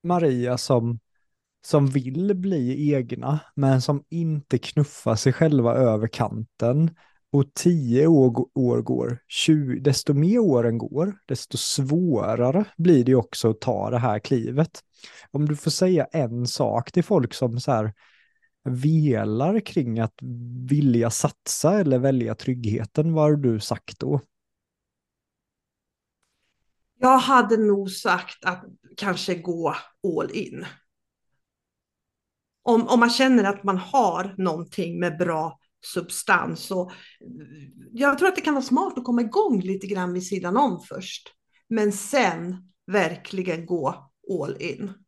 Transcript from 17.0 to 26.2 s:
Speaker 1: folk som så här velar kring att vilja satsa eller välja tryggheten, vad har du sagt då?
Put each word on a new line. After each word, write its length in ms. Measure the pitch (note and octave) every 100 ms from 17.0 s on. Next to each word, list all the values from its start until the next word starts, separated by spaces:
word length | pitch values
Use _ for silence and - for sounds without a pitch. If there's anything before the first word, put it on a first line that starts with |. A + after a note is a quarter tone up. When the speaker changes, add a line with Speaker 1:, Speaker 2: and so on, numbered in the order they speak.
Speaker 1:
folk 300 | E3 F#3+ B2
som 260 | - B2 A#2+
så 120 | -
här 200 | A#2+ G#2+ - _ _ _ _ _ _
velar 960 | C3 B2+ D3 D#3+ D3+ A2+ G#2+ G#2+ D3+ G#3+
kring 380 | - - A#2+ A2+
att 160 | A2+ _ B2+ A#2+ A#2+ B2 B2+
vilja 400 | D3 C#3 A#2 A2+
satsa 680 | - - - - - D3+ G#3
eller 180 | E3 B2+
välja 360 | C3+ C3+ A2+
tryggheten, 760 | A2 - B2 A#2 A2 A2+ - D#3+
vad 120 | D#3+
har 120 | D3+ D3
du 240 | C3+ A2
sagt 380 | - A2 - -
då? 220 | C3+ C#3+ - _ _ _ _ _ _ _ _ _ _ _ _ _ _ _ _ _ _ _